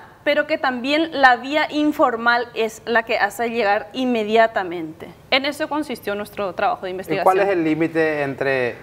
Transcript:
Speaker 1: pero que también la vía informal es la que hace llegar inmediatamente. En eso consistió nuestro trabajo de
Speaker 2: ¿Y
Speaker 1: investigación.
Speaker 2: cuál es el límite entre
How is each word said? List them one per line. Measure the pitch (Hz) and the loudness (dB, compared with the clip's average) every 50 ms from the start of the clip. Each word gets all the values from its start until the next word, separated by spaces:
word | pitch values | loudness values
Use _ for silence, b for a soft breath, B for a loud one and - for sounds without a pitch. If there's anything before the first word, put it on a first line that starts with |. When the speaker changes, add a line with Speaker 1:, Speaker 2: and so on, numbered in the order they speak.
| - - - - - | -10 -20 -16 -6 -2
Speaker 1:
pero | 294 285 294 294 | 0 2 2 0
que | 294 311 311 | 0 -2 -2
también | 302 262 254 240 226 269 294 311 330 - - 277 | -2 -2 -2 -2 -2 0 0 0 0 0 2 4
la | 269 254 247 | 6 6 6
vía | 233 240 269 294 311 302 - | 4 0 -2 -2 0 0 0
informal | 269 302 302 302 302 - 311 247 233 226 233 240 240 247 240 233 - | 0 0 0 0 2 2 2 2 2 2 0 2 2 2 0 -2 -4
es | - 226 220 220 - - | -4 -4 -4 -4 -6 -4
la | - 233 226 226 | 0 0 0 0
que | 240 226 - | 0 0 0
hace | 196 202 - - 233 233 | 0 0 0 -2 -4 -2
llegar | 226 233 214 196 202 214 214 214 - | -2 0 2 2 2 0 -2 -4 -6
inmediatamente. | 262 254 254 247 226 214 208 220 226 226 226 - 214 190 175 170 175 160 156 156 - - - - - - - | -2 -2 0 0 0 0 2 4 4 4 4 2 -2 -4 -4 -6 -8 -8 -10 -12 -14 -16 -18 -18 -18 -6 -2
En | 269 269 269 | -2 -2 0
eso | 294 269 - 311 311 | -2 -4 -4 -4 -4
consistió | 285 302 294 - 240 - - 208 202 | -4 -4 -4 -6 -8 -8 -6 -6 -6
nuestro | 202 208 - - - 202 180 175 | -6 -6 -8 -8 -6 -6 -6 -4
trabajo | - 208 180 - - 196 | -2 0 0 0 -2 -6
de | 185 | -8
Speaker 2:
¿Y | 185 | -8
Speaker 1:
investigación. | 185 190 - 160 190 175 | -8 -6 -4 -2 0 2
Speaker 2:
cuál | 190 185 190 | 4 4 4
es | 196 202 | 2 2
el | 196 175 160 | 2 2 2
límite | 160 156 156 165 160 160 165 160 156 151 147 143 | 2 2 0 0 0 2 2 2 2 2 0 -2
entre | 139 131 - 135 139 135 131 123 117 104 - | -2 -2 -2 0 0 2 2 0 0 -2 -6